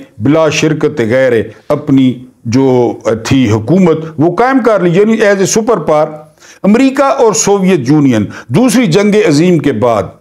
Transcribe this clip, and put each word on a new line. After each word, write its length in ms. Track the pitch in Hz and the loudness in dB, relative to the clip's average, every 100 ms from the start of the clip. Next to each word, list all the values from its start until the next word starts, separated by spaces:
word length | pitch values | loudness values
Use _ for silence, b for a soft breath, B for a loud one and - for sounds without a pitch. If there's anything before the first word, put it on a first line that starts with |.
| - - | -8 -6
बिला 300 | 120 160 156 | 0 0 0
शिरकत 460 | - 156 151 147 - | 0 -2 -2 -4 -2
गैर 520 | 110 131 131 113 - B B | -2 0 2 0 -4 B B
अपनी 560 | 147 147 135 127 120 - _ 117 | -4 0 2 2 -2 -12 _ -4
जो 500 | 127 135 123 113 - 110 | 0 2 2 0 -2 -4
थी 400 | 113 - 135 113 | -4 -2 0 0
हुकूमत 680 | 110 110 190 170 156 - - | 0 0 2 2 0 -4 -2
वो 100 | 170 | -2
कायम 300 | 175 254 269 | 0 0 0
कर 220 | 226 202 | 0 0
ली, 180 | 175 180 | 0 0
यानी 180 | 220 220 | 0 2
as 180 | 202 196 | 0 0
a 220 | 185 226 | 0 -2
super 180 | 220 208 | -2 -2
power। 300 | 156 151 160 - - _ B B | 0 0 -2 -6 -20 _ B B
अमेरिका 460 | 190 233 269 269 277 | 0 2 2 0 0
और 240 | 269 226 | 2 0
सोवियत 540 | - 196 202 185 175 120 | 0 0 0 0 0 2
यूनियन, 400 | 151 135 110 101 B B | 2 2 0 -2 B B
दूसरी 340 | 156 254 226 208 | 0 2 2 0
जंग 280 | 190 208 | 0 2
अजीम 440 | 208 170 143 180 165 | 2 2 2 2 0
के 140 | 147 | 0
बाद 400 | 110 120 107 82 - | 0 0 0 -4 -10